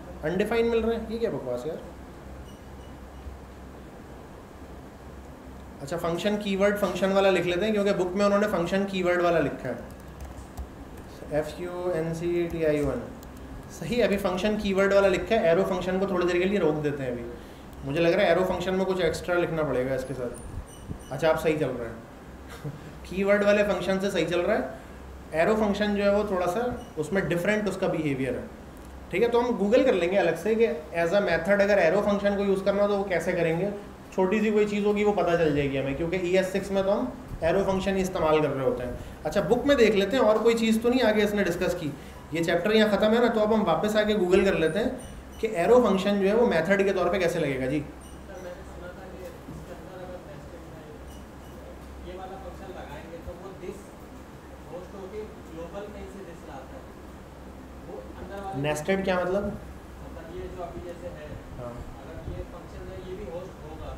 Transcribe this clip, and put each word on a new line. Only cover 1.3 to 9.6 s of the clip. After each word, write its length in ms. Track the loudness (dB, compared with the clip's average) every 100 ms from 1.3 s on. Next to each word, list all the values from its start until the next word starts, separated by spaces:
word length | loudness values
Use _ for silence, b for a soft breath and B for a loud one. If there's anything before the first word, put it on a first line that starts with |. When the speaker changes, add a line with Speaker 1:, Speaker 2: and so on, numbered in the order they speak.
Speaker 1:
बकवास 320 | -2 -4 -4
है 60 | -4
यार? 140 | -8 -10 -14 -16 -16 -16 -16 -16 -16 -16 -16 -16 -16 -16 -14 -14 -14 -16 -16 -16 -16 -18 -16 -16 -16 -16 -18 -18 -18 -16 -16 -16 -16 -16 -16 -16 -16 -16 -16 -14 -12
अच्छा, 140 | -8 -4
फंक्शन 400 | -2 -2 0 -2
कीवर्ड 380 | 0 2 4 4
फंक्शन 360 | 0 0 2
वाला 180 | 4 4
लिख 140 | 4 2
लेते 180 | 0
हैं, 80 | 2
क्योंकि 180 | 2 2
बुक 180 | 2 0
में 100 | 2
उन्होंने 220 | 4 4 2
फंक्शन 380 | 2 2 0 0
कीवर्ड 360 | 0 2 4
वाला 160 | 4 4
लिखा 280 | 2 -2